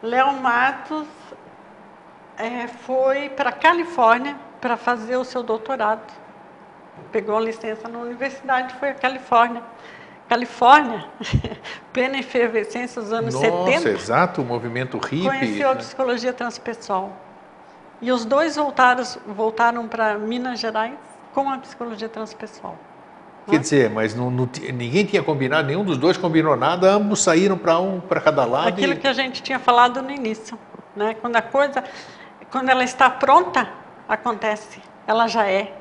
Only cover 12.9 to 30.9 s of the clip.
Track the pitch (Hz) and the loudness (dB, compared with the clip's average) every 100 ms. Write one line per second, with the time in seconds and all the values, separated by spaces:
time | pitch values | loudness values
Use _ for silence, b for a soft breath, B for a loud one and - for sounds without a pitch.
12.9 | 247 208 226 233 135 233 175 180 320 330 | -8 -6 -4 -2 2 2 2 2 2 2
13.9 | 95 98 120 180 - 123 120 117 117 127 | -2 2 2 2 0 -4 -4 -4 -4 -4
14.9 | 113 - 143 190 269 254 202 277 262 - | -4 -4 -2 0 0 -2 0 0 0 -4
15.9 | - 262 240 247 247 240 - - 226 - | -4 -2 -2 -4 -4 -8 -8 -10 -12 -4
16.9 | 190 196 190 - - - - B B - | -4 -4 -12 -20 -20 -20 -20 B B -20
17.9 | - 233 254 226 269 330 302 294 - 254 | -10 -2 -2 2 2 2 0 -4 4 4
18.9 | 247 233 - 202 202 220 220 233 240 226 | 4 -2 -8 -12 -2 -2 2 0 0 -6
19.9 | 226 220 208 214 247 254 240 226 220 226 | -2 0 0 -4 -6 -6 -6 -4 -2 -4
20.9 | 285 - - - - 277 262 262 - 240 | -8 -20 -20 -8 -4 -2 -4 -10 -12 -10
21.9 | 220 220 226 220 - 220 - 185 185 - | -8 -10 -10 -12 -12 -16 -14 -14 -14 -18
22.9 | - - - - - - 156 131 147 117 | -20 -20 -20 -20 -20 0 0 4 4 4
23.9 | 107 110 113 123 123 127 - - 127 120 | 2 -2 -2 -4 -2 -4 -4 -8 -6 -2
24.9 | 147 202 196 156 147 131 151 151 156 202 | 0 2 0 0 -2 0 0 0 -2 0
25.9 | 139 151 175 175 160 156 135 151 180 185 | 2 2 2 2 2 4 2 2 4 4
26.9 | 202 208 208 - 165 196 185 175 165 190 | 4 2 2 4 4 4 2 2 2 2
27.9 | 185 175 165 156 143 120 131 165 190 269 | -4 -2 2 2 2 2 2 0 0 0
28.9 | - 269 247 262 - - 262 254 240 247 | 0 0 0 -4 -6 -6 -2 4 6 6
29.9 | 247 262 277 233 220 - 220 - - - | 4 -6 -6 -6 -6 -10 -16 -16 -20 -18